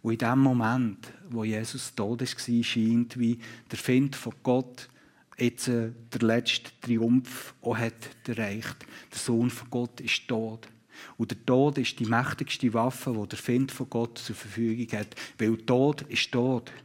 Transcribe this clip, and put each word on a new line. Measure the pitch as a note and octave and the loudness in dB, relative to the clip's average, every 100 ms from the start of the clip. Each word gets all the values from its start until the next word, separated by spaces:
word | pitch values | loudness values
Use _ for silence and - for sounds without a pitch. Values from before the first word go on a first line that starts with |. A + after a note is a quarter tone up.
Und | A2+ | 0
in | A2+ | 0
dem | A#2 C3 | 2 4
Moment, | C3+ B2 A2+ B2+ A#2 F#2+ - - F3+ | 4 4 2 2 0 -4 -16 -20 -10
wo | A#2 | -4
Jesus | A2 A2 A2+ C3+ - - | -2 -2 -4 -8 -10 -4
tot | G#2 A#2+ | -2 -2
war, | B2+ - - A#2 | -4 -6 2 2
scheint, | A#2 A#2 A2+ A#2 A#2+ B2+ | 2 2 4 4 2 0
wie | A#2 A#2 - - - | 0 0 -6 -18 -12
der | - | -6
Find | - B2+ C#3 | 2 4 4
von | C#3 A#2+ - | -2 -10 -4
Gott | - B2+ C3 - - _ _ _ _ - | 2 2 0 -12 -20 _ _ _ _ 0
jetzt, | A#2+ - - | 0 0 0
äh, | A#2+ A2+ A#2 - | 0 0 -8 -10
der | - | 0
letzte | A2+ A#2 B2 - - _ | 2 4 2 -2 -6 _
Triumph | - A2+ A2+ B2+ B2 - - - | 0 2 6 4 4 -12 -14 -8
auch | A#2 A2+ | -4 0
hat | A2+ - - - - | -2 -4 -18 -12 -6
erreicht. | A#2 G#2+ G#2 - - - - - | -4 -4 -4 -8 -12 -18 -20 -14
Der | - | -8
Sohn | - A#2 A#2+ | 0 2 2
von | A#2 - | -2 -6
Gott | B2 A#2+ - | -6 -6 -8
ist | A#2+ - - | -4 -4 -2
tot. | A2+ A2 A2+ - - _ - - - | -4 -4 -8 -18 -20 _ -20 -20 -6
Und | A2 | -6
der | A2+ - | -2 4
Tod | B2+ D3 C#3+ | 6 6 2
ist | B2 - | -4 -2
die | A2 | 0
mächtigste | A#2 B2+ - - - B2 | 0 0 -4 -6 0 2
Waffe, | A2+ B2 - - A2+ | 2 0 0 -4 -4
die | G2+ | -4
der | A2 | -6
Find | - B2 C3 | 0 2 2
von | - B2+ | -4 -4
Gott | A2+ A#2 - | -2 -2 -4
zur | - G#2+ | -10 -10
Verfügung | G#2+ G#2+ A2+ A2+ A#2 G#2+ | -8 -2 0 0 -2 -4
hat. | G#2 - - - | -6 -10 -16 0
Weil | A2 A2 | 0 0
Tod | - B2+ C#3 C#3+ | 2 4 4 0
ist | - - - | -4 -4 0
tot. | B2+ B2+ B2+ - - | 2 2 0 -4 -20